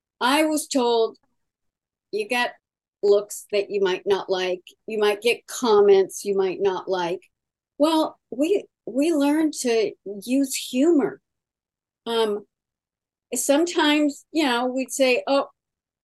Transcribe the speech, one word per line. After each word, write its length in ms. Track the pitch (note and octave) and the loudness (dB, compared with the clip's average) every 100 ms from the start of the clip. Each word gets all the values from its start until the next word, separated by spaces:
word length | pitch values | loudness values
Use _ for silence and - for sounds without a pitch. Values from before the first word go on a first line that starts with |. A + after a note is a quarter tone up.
| _ - | _ -4
I 240 | A#3+ D4 | 0 2
was 240 | D#4 D4+ - | 2 -2 -2
told, 500 | C4 A#3+ A#3 A3+ B3+ _ _ _ _ _ _ _ _ _ | -2 0 2 0 -4 _ _ _ _ _ _ _ _ _
"You 160 | G3+ G#3 | -8 -4
got 240 | B3 B3 - _ _ _ _ | -2 -4 -6 _ _ _ _
looks 420 | G#3 G3+ G#3 - - | 4 4 2 -12 -6
that 180 | G#3 G3 | -4 -2
you 120 | G3+ | 0
might 260 | F#3+ F#3+ - | 0 0 0
not 220 | G3 - | -2 -2
like. 340 | F#3 F#3 F3+ - _ - | -4 -2 -6 -10 _ -10
You 100 | G#3+ | -2
might 240 | G#3 G3+ | 0 0
get 240 | A#3+ A3+ - | -2 -2 -6
comments 800 | - B3 G#3 G3+ G3 F#3 - G3+ | -6 2 6 6 6 4 -4 -4
you 100 | G3 | -2
might 260 | F#3+ F3 | -2 -2
not 280 | G3 F#3 - | -2 -2 -4
like." 320 | F#3 E3+ F#3+ _ _ _ _ _ - | -4 -4 -6 _ _ _ _ _ -2
Well, 400 | D4+ D#4+ D#4 - - | 2 2 0 -6 -12
we, 340 | A3+ D#4+ G4+ - _ - | -4 0 -2 -4 _ -8
we 280 | A#3+ D#4 | -2 0
learned 400 | D#4 C#4+ D4+ D#4 D4 | 2 2 2 0 -2
to 300 | B3 A3+ G3 - F#3+ G3+ | -2 0 -2 -6 -14 -12
use 320 | A3+ C4+ C4+ - | -2 -2 0 -4
humor. 680 | - B3+ D#4 D#4 G#3+ - _ _ _ _ _ _ _ _ - | -6 0 2 4 2 -4 _ _ _ _ _ _ _ _ -4
Um, 400 | A#3 A3 G#3 - _ _ _ _ _ _ _ - | 0 0 -2 -8 _ _ _ _ _ _ _ -10
sometimes, 920 | B3+ - C#4+ F4 D#4+ D4+ D4 D4 - _ | -4 2 2 2 2 2 2 0 -2 _
you 120 | D#4 | -2
know, 220 | D4+ A#3+ B3+ | 0 0 -2
we'd 260 | B3+ C4 | -4 -4
say, 320 | - C4 B3 - | 0 2 0 0
"Oh, 220 | C#4 - _ _ _ _ _ | -2 -2 _ _ _ _ _